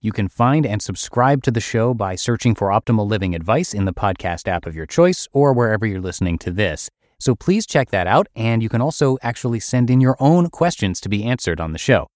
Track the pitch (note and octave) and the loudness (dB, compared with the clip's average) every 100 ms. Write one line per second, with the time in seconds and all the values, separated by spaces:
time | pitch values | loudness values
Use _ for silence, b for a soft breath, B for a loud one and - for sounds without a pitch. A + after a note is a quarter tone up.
0 | G#2+ G#2 F#2+ - A#2+ D3 C#3 G#2 - F#2 | -6 -4 -4 0 2 2 0 -2 -6 -8
1 | - - B2 C#3+ C3 A#2 - A#2 A#2 A#2+ | -6 0 2 2 0 -2 -2 0 0 0
2 | G2 F#2 - A#2 B2 G#2+ G2+ G2+ - A2+ | -4 -4 -2 0 0 2 2 0 2 0
3 | G#2 G#2+ F#2 E2+ E2 B2 F3+ G#2 G2 F2+ | 2 0 -2 -4 0 0 0 -2 -2 -2
4 | G2+ F#2 F#2 E2+ - F2 E2+ D#2+ D2+ - | -4 -2 -6 -6 -4 -4 -6 -10 -6 2
5 | F3 F3+ - C3+ C#3+ B2 A#2 G#2+ A2 F#2+ | 4 2 -2 2 4 4 2 0 -2 -4
6 | F#2 - F2+ E2+ - F2+ G2+ D#2 - _ | -6 -2 -2 -2 -4 -2 -2 -2 -12 _
7 | _ _ - A#2+ - G3 G#3+ D3+ B2+ G2 | _ _ -2 0 0 0 0 -2 0 0
8 | F2 B2 G#3 - A2+ A2+ A2+ A2+ C3 - | 2 2 0 -2 -2 0 0 0 -2 0
9 | C#3+ C3 A#2+ A#2+ B2+ A#2 - B2+ B2 B2+ | 0 0 -4 -4 -4 -4 -2 0 4 4
10 | C3 C3 C#3 E3+ F3 - E3+ - G2+ F#2 | 4 4 4 4 2 0 -2 0 -4 -4
11 | F#2+ G2+ A2 B2+ - D#2+ E2 D#2+ - A#2 | -4 -4 -2 -2 -2 -4 -4 -6 2 2
12 | - | 2